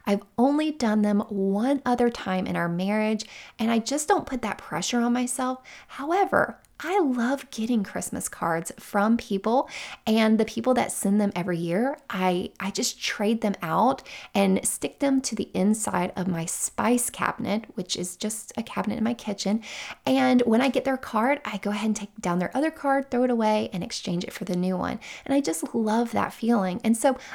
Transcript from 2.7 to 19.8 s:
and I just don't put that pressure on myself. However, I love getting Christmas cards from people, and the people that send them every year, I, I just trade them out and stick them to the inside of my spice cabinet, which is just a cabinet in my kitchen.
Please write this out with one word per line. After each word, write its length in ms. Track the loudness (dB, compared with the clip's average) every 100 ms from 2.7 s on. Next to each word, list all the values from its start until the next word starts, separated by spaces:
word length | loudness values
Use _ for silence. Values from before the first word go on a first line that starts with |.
| 0 0 0 0 -2 -6 -16 -18 -4
and 100 | 0
I 80 | 0
just 260 | 0 -2 2
don't 200 | 2 0
put 160 | -4
that 160 | -4 -6
pressure 420 | -6 -4 -2 0
on 120 | 2
myself. 480 | 2 0 -2 -4 -4 -10 -20 -16
However, 720 | -8 0 2 4 4 2 -4 _ -10
I 200 | -2 2
love 500 | 2 2 0 -2 -6
getting 320 | -6 0 0
Christmas 460 | 0 -6 -6 -6 -8
cards 420 | -4 -2 -2 -4 -12
from 380 | -2 2 4 2
people, 520 | 0 -2 2 0 0 -8 -12 -8 0
and 320 | 4 6 4
the 60 |
people 300 | 2 0 2
that 180 | 2 0
send 280 | -2 2 2
them 120 | 2
every 240 | 0 -2 -2
year, 400 | 0 0 0 -2 -6
I, 440 | 0 2 0 -2 -6
I 100 | -6
just 320 | -2 -4 -4
trade 380 | -6 0 0 2
them 160 | 0 -2
out 420 | -2 2 2 0 -8 -18 -4
and 320 | 2 4 4
stick 360 | 0 -4 -6 -2
them 200 | 2 2
to 120 | 0
the 160 | -4 -4
inside 580 | 2 2 2 0 0 -2
of 140 | -2 -2
my 160 | -2
spice 680 | -4 -6 -6 0 2 2 0
cabinet, 540 | -2 -2 -2 -2 -4 -4
which 220 | -10 -6 -6
is 180 | -6
just 380 | -6 -6 -6 -8 -10
a 60 |
cabinet 360 | -6 -4 -4 -2
in 40 |
my 120 | -2
kitchen. 460 | -2 -6 -4 0 -2 -4 -12